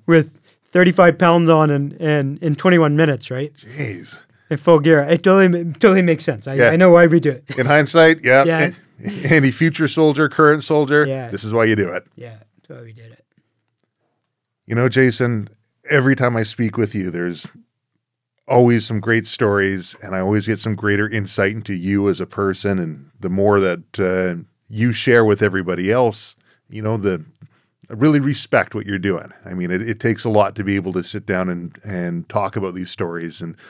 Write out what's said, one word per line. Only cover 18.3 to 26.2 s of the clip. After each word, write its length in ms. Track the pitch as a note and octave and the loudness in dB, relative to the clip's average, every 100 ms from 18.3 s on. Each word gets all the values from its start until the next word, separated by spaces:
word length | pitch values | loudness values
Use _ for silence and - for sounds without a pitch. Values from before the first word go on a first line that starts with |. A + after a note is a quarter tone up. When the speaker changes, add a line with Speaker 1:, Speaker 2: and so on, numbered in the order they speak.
| _ - | _ -2
Speaker 2:
always 380 | B2+ B2 A#2 G#2 | 2 4 2 -2
some 140 | A2 | -6
great 280 | G#2+ A2+ - | -2 -4 -4
stories, 680 | - A2+ G2+ G2 F#2+ F2 - | -4 -2 0 -2 -4 -10 -16
and 120 | G2 F#2+ | -10 -6
I 40 | |
always 280 | F#2 G#2 G2+ | -2 -2 -2
get 120 | G#2 | -6
some 140 | A2 | -6
greater 340 | G2+ G#2 G2+ G#2+ | -6 -4 -2 -4
insight 440 | G#2+ G2+ - G2 | -6 -8 -4 -4
into 200 | A2 G#2+ F#2+ | -4 -10 -8
you 340 | F2+ G2+ G2+ | -4 -2 0
as 100 | F2 | -2
a 60 | F2+ | -6
person. 520 | - G2 F#2+ - F#2+ | -4 -4 -4 -4 -4
And 300 | E2 D2+ - _ | -6 -10 -18 _
the 100 | F#2 | -8
more 300 | F#2+ G#2 G3+ | -2 2 2
that, 400 | F#2+ F2 - - | 2 -4 -8 -4
uh, 440 | F#2 F#2 F#2 E2+ - _ - | -2 -2 -4 -6 -14 _ -12
you 240 | G#2+ B2 | -4 -2
share 320 | G#2+ - A#2+ | -2 2 4
with 180 | A2 G2+ | 4 2
everybody 480 | G#2+ F#2+ F2 F2 F#2 | 0 -2 -6 -4 -2
else, 440 | A#2 B2 G#2 | 0 0 -2